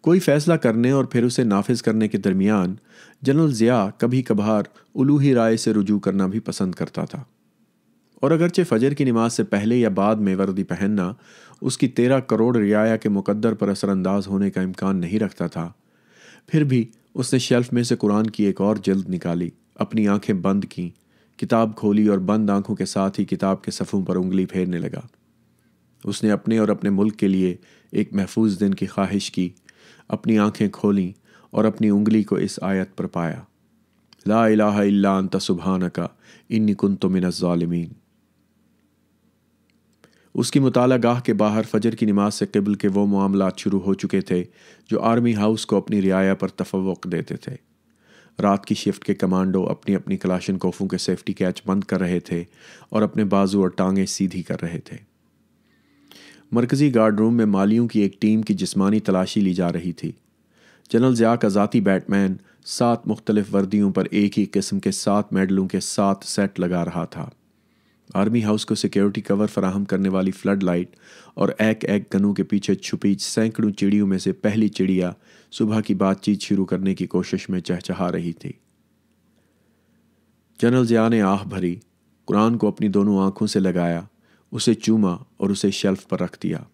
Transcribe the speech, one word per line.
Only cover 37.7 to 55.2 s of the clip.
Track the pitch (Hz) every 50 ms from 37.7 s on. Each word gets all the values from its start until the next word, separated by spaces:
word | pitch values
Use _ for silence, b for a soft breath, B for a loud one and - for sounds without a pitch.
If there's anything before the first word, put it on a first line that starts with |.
| 85 85 85 80 - _ _ _ _ _ _ _ _ _ _ _ _ _ _ _ _ _ _ _ _ _ _ _ _ _ _ _ _ _ _ _ _ _ _ _ _ _ _ _ _ _ b b b b b b b
उसकी | - 117 - - 143
मुताला | 135 127 117 123 123 127 127
गाह | 123 113 117 120 120
के | 123 - 110
बाहर | 101 104 104 104 110 110
फजर | 110 - 110 104 117 110
की | 113 113
नमाज | 107 101 101 101 104
से | 101 - 104
किबल | - - 104 98 104 104
के | 98 -
वो | 101 95 101 101
मामलात | 101 101 98 98 98 98 98 95 92 90 -
शुरू | - 104 98 95
हो | 92 98 95
चुके | 95 - 92 - 98
थे | 90 - 92 90 90 b b b b b b b b _
जो | 110 -
आर्मी | - 113 113 120 120 120 113
हाउस | 104 104 107 110 107 -
को | - 107
अपनी | 98 95 - 110 104
रियाया | 95 95 92 95 95 95 98
पर | 95 98 95
तफव्वुक | - - 92 - - 95 95 95 87 - -
देते | 92 87 82 82 - -
थे। | - - - - - _ _ _ _ _ _ b b b b b b b b b -
रात | 98 101 98 98 -
की | - 107
शिफ्ट | - - 104 95 - -
के | - 101
कमांडो | - - 92 92 92 92 95 92 95 90
अपनी | - - - _ - 98
अपनी | 92 - - 95
कलाशनकोफों | 92 - 95 90 90 - - 95 90 - 92 87 - 98
के | 92 92
सेफ्टी | 90 - - 92 - - - 98
कैच | - 98 92 90 - _
बंद | 95 95 101 92
कर | - 95 90
रहे | 92 87 90 87
थे | - - 90 85 87 B B B B B B B B B
और | - 107 107
अपने | 98 - 110 107
बाजू | 98 98 98 98 95 98 101
और | 95 90 -
टांगें | - 95 95 95 98 95
सीधी | 95 - - 98 90 87 90 82
कर | - - -
रहे | - 82 82 -
थे। | - - - - 104 _ _ _